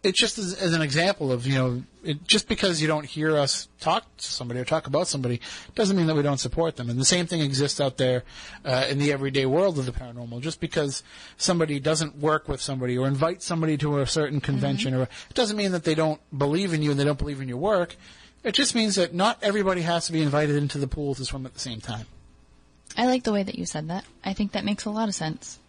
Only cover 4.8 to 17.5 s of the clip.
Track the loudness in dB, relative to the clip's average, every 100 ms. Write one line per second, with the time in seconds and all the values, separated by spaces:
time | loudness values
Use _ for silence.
4.8 | 0 0 0 -2 -2 -2 -4 -14 -12 0
5.8 | 2 4 4 4 2 0 -2 0 -2 -2
6.8 | -4 2 2 2 2 0 0 2 0 2
7.8 | -2 2 2 2 -2 -18 -18 -12 -2 0
8.8 | 0 2 2 2 0 0 2 4 2 0
9.8 | -4 -6 -8 -10 -10 -6 -8 -6 -4 0
10.8 | -2 -2 -10 -20 -20 -4 0 2 2 0
11.8 | 0 0 0 0 2 2 0 -6 -4 -4
12.8 | -2 0 0 2 0 -2 -4 -2 0 0
13.8 | 0 0 0 0 0 0 0 0 0 0
14.8 | 0 0 -2 -6 -8 -2 0 2 0 0
15.8 | 0 2 2 0 _ -2 0 2 0 2
16.8 | 2 2 2 0 -2 -4 -6